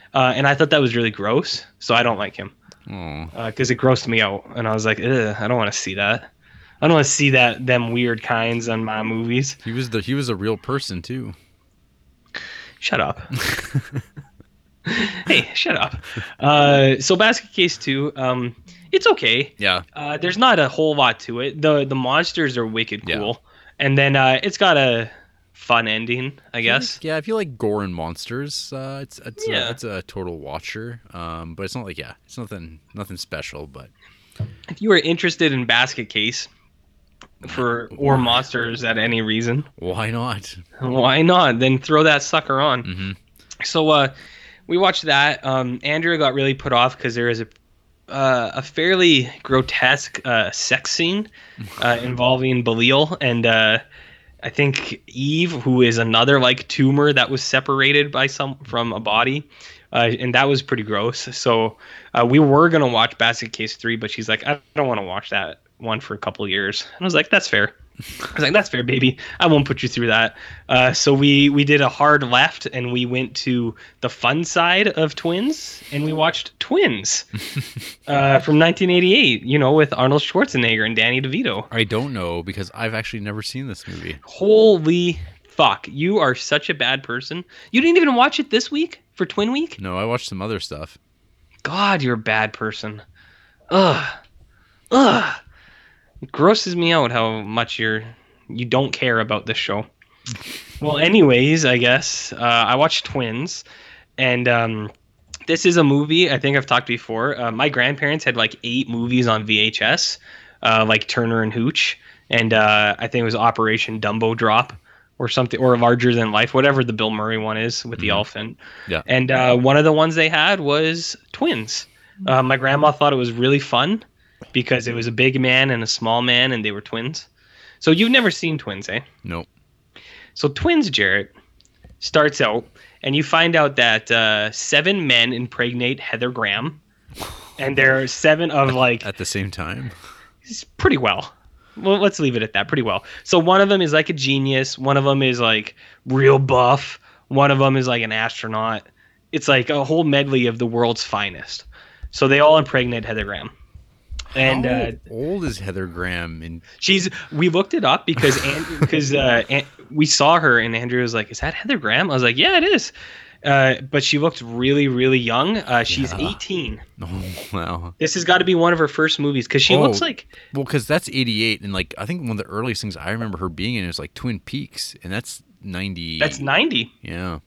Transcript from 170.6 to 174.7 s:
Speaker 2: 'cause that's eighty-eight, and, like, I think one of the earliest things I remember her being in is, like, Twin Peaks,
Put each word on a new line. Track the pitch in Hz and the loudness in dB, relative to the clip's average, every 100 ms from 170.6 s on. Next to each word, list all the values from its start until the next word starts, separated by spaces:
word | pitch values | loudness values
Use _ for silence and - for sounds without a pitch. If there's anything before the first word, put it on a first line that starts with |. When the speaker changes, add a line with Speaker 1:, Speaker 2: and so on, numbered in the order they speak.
Speaker 2:
'cause | 131 147 113 | -4 -4 -2
that's | 156 - | -2 -2
eighty-eight, | 135 120 107 113 107 | -4 -2 0 0 -2
and, | 101 | -4
like, | 95 90 - | -6 -6 -8
I | 104 | -10
think | 175 | -8
one | 127 | -6
of | 107 | -8
the | - | -6
earliest | 101 123 107 | -6 -6 -6
things | 107 80 | -8 -8
I | 76 | -8
remember | 113 113 87 | -6 -6 -6
her | 92 | -8
being | 80 104 120 | -6 -6 -4
in | |
is, | 90 82 | -6 -8
like, | 73 | -12
Twin | - 123 107 | -10 -8 -8
Peaks, | - 139 - | -8 -10 -10